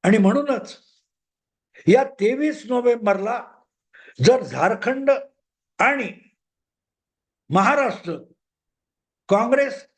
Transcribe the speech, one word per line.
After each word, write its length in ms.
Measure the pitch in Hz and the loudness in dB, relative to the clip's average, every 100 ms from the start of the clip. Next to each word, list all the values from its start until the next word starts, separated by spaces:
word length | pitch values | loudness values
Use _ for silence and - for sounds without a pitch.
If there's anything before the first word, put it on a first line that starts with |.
आणि 160 | 180 214 | 2 4
म्हणूनच 580 | 190 277 294 247 - - _ _ _ _ _ _ _ _ _ _ - | 4 2 -2 -6 -6 -20 _ _ _ _ _ _ _ _ _ _ 4
या 180 | 226 | 4
तेवीस 580 | 269 - 202 262 302 - 214 | 2 -2 -2 0 -4 -4 -6
नोव्हेंबरला 760 | 247 240 233 208 196 202 240 196 _ _ _ _ - - - | -2 0 0 -2 -2 -4 -8 -12 _ _ _ _ -20 -20 0
जर 180 | 135 254 | 2 2
झारखंड 680 | 208 135 170 226 233 262 277 269 - _ _ _ _ - | 0 -2 -2 -2 -4 -2 0 -2 -4 _ _ _ _ -2
आणि 340 | 220 277 202 - _ _ _ _ _ _ _ _ _ _ _ _ _ | -2 -2 -8 -12 _ _ _ _ _ _ _ _ _ _ _ _ _
महाराष्ट्र 640 | 165 202 285 254 - 175 160 - _ _ _ _ _ _ _ _ _ - | 2 2 2 -2 -4 -10 -12 -14 _ _ _ _ _ _ _ _ _ -2
काँग्रेस 580 | 202 240 269 277 - - | 0 2 0 0 -6 -18